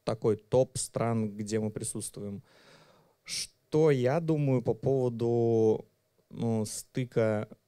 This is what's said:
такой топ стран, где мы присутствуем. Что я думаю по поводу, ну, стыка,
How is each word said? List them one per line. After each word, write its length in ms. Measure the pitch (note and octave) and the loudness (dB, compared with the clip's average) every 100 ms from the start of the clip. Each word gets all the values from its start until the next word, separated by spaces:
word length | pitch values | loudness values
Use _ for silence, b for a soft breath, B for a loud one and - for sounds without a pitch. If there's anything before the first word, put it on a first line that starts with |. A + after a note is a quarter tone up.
такой 320 | - A2+ A#2 G2+ | -6 -2 0 -2
топ 400 | - B2 C3 - | 0 0 0 -4
стран, 540 | - G#2+ A#2 A2+ G#2+ | -8 -4 -2 -2 -4
где 300 | G#2 G#2 A2 | -6 -4 -2
мы 100 | G#2+ | -2
присутствуем. 720 | A2 A2 A2 - G2+ G2+ G2+ B B B B B B B B | -6 -8 -8 -10 -10 -10 -12 B B B B B B B B
Что 680 | - - - _ - D#3 D#3 | -12 -10 -10 _ -2 2 4
я 300 | C3+ B2 D#3+ | 4 2 0
думаю 420 | D#3+ D3+ C#3+ B2+ | 0 0 2 2
по 120 | A#2 | 0
поводу, 1120 | A2+ C3 C3+ B2 A#2 A#2 A#2+ A#2 A2+ A2 - - _ _ _ _ | -2 0 0 0 0 0 2 4 4 4 2 -4 _ _ _ _
ну, 340 | - A#2 A2 | -6 -2 -2
стыка, 840 | G#2+ - - C3+ B2 A#2 A2 G#2+ A2 - | -4 -8 -8 -6 -2 2 2 0 -4 -14